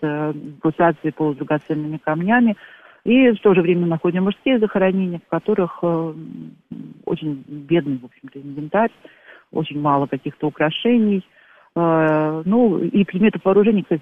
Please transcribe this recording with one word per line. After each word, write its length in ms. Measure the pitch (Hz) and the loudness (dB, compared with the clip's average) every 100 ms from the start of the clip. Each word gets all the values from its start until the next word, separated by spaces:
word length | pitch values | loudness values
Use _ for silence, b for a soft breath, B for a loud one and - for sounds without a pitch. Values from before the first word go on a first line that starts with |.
э, 300 | 156 147 151 | -6 -4 -4
инкрустацией 800 | 147 151 143 160 151 170 160 156 | -6 -12 -4 -4 2 0 0 -6
полудрагоценными 840 | - 156 139 151 151 - 156 151 156 | -2 -4 -2 -2 -4 -2 -6 -4 -6
камнями. 580 | - 160 180 240 233 202 b b b b | -4 -4 0 2 2 0 b b b b
И 280 | - 247 254 | 2 4 6
в 80 | 214 | 4
то 120 | 208 | 4
же 80 | 185 | 4
время 240 | 170 175 175 | 4 2 2
находим 360 | 165 180 175 190 | 0 0 0 -2
мужские 340 | 208 - 254 | -2 0 2
захоронения, 600 | 208 202 190 190 185 170 - | 2 2 2 2 -2 -6 -6
в 40 | |
которых, 500 | 165 - 208 175 - | -6 -2 0 -2 -2
э, 320 | 175 165 165 156 160 - 160 - _ - - - - | -2 -2 -4 -8 -14 -14 -16 -20 _ -16 -16 -14 -8
очень 380 | 165 156 139 - | -6 -6 -8 -10
бедный, 500 | 147 143 170 143 131 | -16 -2 -2 0 -6
в 80 | 123 | -8
общем-то, 340 | _ 131 139 | _ -20 -18
инвентарь, 520 | 139 139 151 190 226 - - b b b b | -14 -12 -4 -2 -2 -4 -20 b b b b
очень 280 | - 160 143 | -8 -6 -4
мало 260 | 147 143 139 | 0 0 0
каких-то 400 | 135 - - 151 | -6 -8 -6 -8
украшений. 760 | - 151 160 233 240 214 196 - b b b b - | -2 -2 -2 0 2 2 0 -4 b b b b -2
Э, 640 | 170 160 156 156 156 160 165 | 0 2 2 0 -2 -4 0
ну, 340 | 226 240 175 | 2 2 2
и 240 | 175 - | 0 0
предметов 380 | 190 180 214 190 | 0 2 0 2
вооружения, 400 | 196 196 208 208 | 2 4 4 2
кстати, 180 | 156 165 | 0 -4